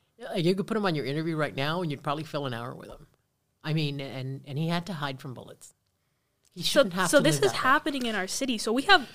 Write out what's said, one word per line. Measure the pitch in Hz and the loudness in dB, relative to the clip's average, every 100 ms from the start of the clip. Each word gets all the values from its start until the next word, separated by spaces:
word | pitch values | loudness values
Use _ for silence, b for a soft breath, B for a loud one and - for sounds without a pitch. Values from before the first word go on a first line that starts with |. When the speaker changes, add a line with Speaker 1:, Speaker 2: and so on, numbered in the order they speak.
| _ _ 240 | _ _ -8
Speaker 1:
like, | 208 | 0
you | 165 190 | 2 2
could | 190 | 0
put | 220 | -2
him | 196 | 0
on | 156 | 0
your | 127 | -2
interview | 147 165 156 | -2 -2 -2
right | 147 135 | -2 -2
now, | 139 170 | -2 -2
and | 170 | -2
you'd | 135 | -4
probably | - 147 156 | -4 -4 -4
fill | 151 139 | -6 -4
an | |
hour | 117 120 | -6 -8
with | 143 104 | -10 -14
him. | 131 151 _ _ _ _ _ | -18 -20 _ _ _ _ _
I | 156 | -2
mean, | 156 147 139 | 0 0 -2
and, | 139 123 131 135 147 | -8 -8 -8 -10 -8
and | 139 | -4
he | 165 | -2
had | 170 175 | -2 -4
to | |
hide | 165 143 131 | -6 -6 -6
from | 139 | -10
bullets. | 110 101 - - _ _ _ _ _ _ _ _ | -14 -16 -18 -20 _ _ _ _ _ _ _ _
He | - | -6
Speaker 2:
So, | - - | 2 4
Speaker 1:
shouldn't | 240 | 4
have | 180 185 | 2 4
Speaker 2:
so | 302 | 6
Speaker 1:
to | |
Speaker 2:
this | 262 294 | 6 4
Speaker 1:
live | 392 | 2
Speaker 2:
is | |
Speaker 1:
that | - | 2
way. | |
Speaker 2:
happening | 262 294 311 285 240 | 4 4 2 -2 -2
in | |
our | 214 190 | -2 -4
city. | - 269 220 | -4 -2 -2
So | - | 0
we | 240 | 0
have, | 277 370 233 | 6 6 4